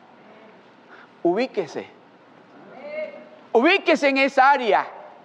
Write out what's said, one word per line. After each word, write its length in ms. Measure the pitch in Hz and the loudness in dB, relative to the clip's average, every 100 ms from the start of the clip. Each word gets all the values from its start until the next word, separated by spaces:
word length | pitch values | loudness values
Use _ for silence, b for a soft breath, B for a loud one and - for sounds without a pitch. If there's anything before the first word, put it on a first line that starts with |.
| - - - - - - _ _ _ B B _ | -20 -20 -20 -20 -20 -20 _ _ _ B B _
Ubíquese. 640 | 170 185 254 - 156 - 95 - - _ _ - - - - - 587 605 605 - - - - | -2 -2 -2 -4 -8 -10 -14 -18 -20 _ _ -20 -20 -20 -20 -20 -14 -12 -12 -14 -20 -20 -2
Ubíquese 560 | 226 294 381 - 311 277 | 2 4 2 2 0 2
en 100 | 269 | 0
esa 320 | 269 - 262 | 0 2 4
área 360 | 285 233 170 139 - - - | 2 2 0 0 -10 -20 -20